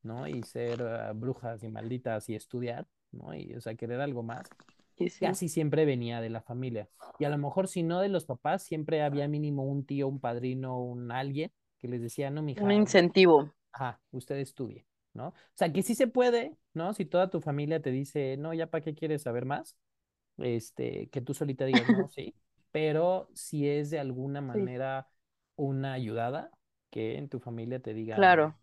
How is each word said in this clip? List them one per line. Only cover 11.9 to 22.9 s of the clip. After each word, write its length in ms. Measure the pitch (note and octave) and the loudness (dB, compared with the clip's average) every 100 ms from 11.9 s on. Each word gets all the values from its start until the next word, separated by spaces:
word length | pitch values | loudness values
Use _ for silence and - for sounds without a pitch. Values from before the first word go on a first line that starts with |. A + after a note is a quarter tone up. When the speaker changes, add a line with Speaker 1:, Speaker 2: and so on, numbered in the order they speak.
| A#2+ | -6
Speaker 1:
decía, 280 | A#2 - C#3 | -6 -4 -4
"No, 120 | D3 | -2
mija". 200 | D3+ C3+ | -4 0
Speaker 2:
Un 80 | G3+ | 4
incentivo. 800 | G#3 G#3+ G3 F3 F#3+ F#3 D#3 D3+ _ _ | 6 8 8 8 8 10 10 8 _ _
Speaker 1:
Ajá, 280 | - B2+ A#2 _ | -6 -6 -6 _
usted 260 | C3 - C#3 | -12 -6 -6
estudie, 480 | C3+ - A#2+ - _ _ _ | -6 -8 -10 -10 _ _ _
¿no? 140 | - B2+ | -12 -12
O 60 | - _ | -12 _
sea, 180 | - F3 | -2 0
que 100 | D3 | 0
sí 120 | F#3+ | -2
se 120 | A3+ C4 | 2 2
puede, 480 | B3+ B3 A#3 C#4+ D#4 _ | 4 4 4 0 -10 _
¿no? 200 | D#3 E3+ | -4 -4
Si 100 | G#3+ | -2
toda 260 | D#3+ F3+ F#3 | 0 2 2
tu 100 | F3 | 0
familia 380 | D3+ C#3+ D3 D#3+ | -2 -2 0 0
te 80 | D3+ | 0
dice, 460 | B2+ C#3 D3+ C3+ C3+ | -2 -2 -2 -2 -2
"No, 160 | D#3 | -4
ya 140 | E3 E3 | -4 -2
para 140 | D#3+ | -4
qué 120 | D#3 | -4
quieres 280 | D3+ D#3+ D3 | -6 -2 -2
saber 220 | C#3 A#2+ | -2 -2
más", 320 | B2+ C#3+ E4 - _ _ _ _ _ - | -2 -4 -6 -20 _ _ _ _ _ -6
este, 680 | B2+ A#2 - - B2 - A#2 | -2 -2 -4 -6 -6 -4 -6
que 100 | C3+ | -6
tú 140 | A#2+ | -6
solita 300 | C#3 D3 C3+ C3+ | -4 -4 -2 2
digas, 240 | A3 - | 4 4
"No, 180 | G3+ D#3+ | 2 2
Speaker 2:
<laughs> 0 | |
Speaker 1:
sí", 260 | - - - _ _ _ | -6 -12 -14 _ _ _
pero 560 | - D#3 | -2 0